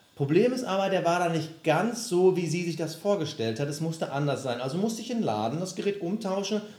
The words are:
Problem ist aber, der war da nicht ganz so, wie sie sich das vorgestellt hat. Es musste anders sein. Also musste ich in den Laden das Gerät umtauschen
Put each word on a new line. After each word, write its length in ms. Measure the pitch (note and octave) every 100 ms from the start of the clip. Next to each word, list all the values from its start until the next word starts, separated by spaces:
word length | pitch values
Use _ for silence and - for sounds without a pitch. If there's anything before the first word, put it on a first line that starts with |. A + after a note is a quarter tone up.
| _ -
Problem 380 | C#3 E3+ B3
ist 100 | C4
aber, 260 | F3+ F#3+ G3
der 140 | F#3
war 160 | E3 F3
da 80 | E3+
nicht 340 | E3 D#3 - D#3+
ganz 420 | D#3 A3+ A3 -
so, 300 | F3 F#3 F3+
wie 100 | E3
sie 160 | E3+
sich 140 | E3+ D#3
das 180 | D#3+ -
vorgestellt 640 | G3+ F#3+ D3 - A2+ A2
hat. 80 | C#3+
Es 140 | D3+
musste 300 | D#3+ D#3+ D3
anders 300 | C#3 C#3+ A#2+
sein. 180 | C3 A#2+
Also 160 | C3+ E3+
musste 240 | A3 A3+
ich 100 | A#3
in 60 | A#3
den 60 | D3
Laden 340 | G#2+ A2+ D#3
das 160 | F3+ -
Gerät 260 | G3+ G3
umtauschen 600 | E3+ G#3+ F#3+ G3 G3 G#3+ -